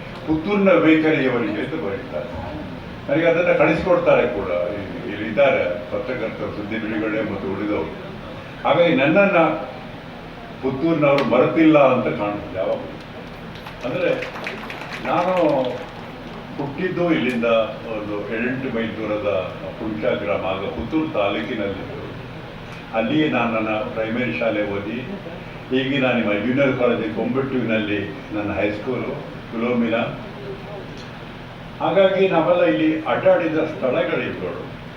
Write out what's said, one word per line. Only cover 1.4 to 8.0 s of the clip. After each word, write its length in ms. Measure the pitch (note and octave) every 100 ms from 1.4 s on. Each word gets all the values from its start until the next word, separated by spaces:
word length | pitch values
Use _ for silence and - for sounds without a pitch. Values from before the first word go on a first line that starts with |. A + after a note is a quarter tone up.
| - D#3
ಅಂತ 140 | C3
ಬರೀತಾರೆ. 720 | D#3 G2+ G2 - - - - - D3+ - - - - -
ನನಗೆ 180 | D3 E3
ಅದನ್ನ 260 | E3 F3
ಕಳಿಸ್ಕೊಡ್ತಾರೆ 720 | E3 - D#3+ F#3 E3+ - - A#2+
ಕೂಡ, 260 | G2+ F2+
ಇಲ್ಲಿ, 600 | F2 F2 F2+ F#2+ - -
ಇಲ್ಲಿ 160 | G#2 G#2
ಇದ್ದಾರೆ 360 | - C#3 -
ಪತ್ರಕರ್ತರು, 920 | - - - - - B2+ - - - -
ಸುದ್ದಿ 220 | G#2 A2+
ಬಿಡುಗಡೆ 540 | A2 A2+ A2 A2 G#2
ಮತ್ತು 260 | G2 - F#2+
ಉಳಿದವರು. 360 | G#2 G#2 - -